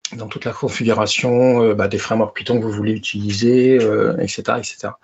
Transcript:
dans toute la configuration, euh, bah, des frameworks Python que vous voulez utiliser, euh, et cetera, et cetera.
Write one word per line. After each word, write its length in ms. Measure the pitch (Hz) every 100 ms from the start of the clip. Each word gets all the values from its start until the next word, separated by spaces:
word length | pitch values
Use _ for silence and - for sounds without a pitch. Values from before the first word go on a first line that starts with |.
| - 113
dans 100 | 107
toute 180 | -
la 60 | 120
configuration, 1120 | 104 127 - 113 104 104 - 127 123 127 120
euh, 120 | 113
bah, 120 | 104 101
des 120 | 131
frameworks 360 | - 110 107
Python 240 | - - 120
que 60 |
vous 80 | 110
voulez 220 | 104 104
utiliser, 840 | 110 - 107 104 101 117 127 127 131
euh, 360 | 110 107 107 -
et 80 | -
cetera, 320 | - 120 120
et 60 |
cetera. 340 | - - - -